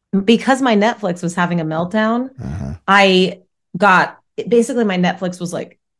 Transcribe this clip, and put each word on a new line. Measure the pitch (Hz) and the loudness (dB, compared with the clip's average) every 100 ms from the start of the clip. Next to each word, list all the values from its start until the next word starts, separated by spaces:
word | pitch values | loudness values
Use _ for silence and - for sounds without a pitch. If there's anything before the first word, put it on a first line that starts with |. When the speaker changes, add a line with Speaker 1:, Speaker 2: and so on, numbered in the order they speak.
| _ 196 196 | _ -2 2
Speaker 1:
Because | 226 233 262 | 2 2 0
my | 262 214 | 2 2
Netflix | 208 240 196 180 | 2 -2 -6 -6
was | 170 | -6
having | 175 175 175 | -2 -2 -2
a | 160 | -4
meltdown, | 160 180 220 220 240 262 - | -4 -4 -2 -2 -2 -6 -10
Speaker 2:
Uh-huh. | 113 82 - - - | -10 -10 -10 -8 2
Speaker 1:
I | 196 196 185 185 180 _ _ _ 180 | 4 6 4 2 -2 _ _ _ 0
got, | 202 180 151 - _ - - | 4 4 2 -4 _ -12 -2
basically | 233 233 247 | 0 0 0
my | 214 180 | -2 0
Netflix | 180 - 180 180 | 0 -2 -6 -6
was, | 175 | -8
like, | 165 - _ _ | -8 -10 _ _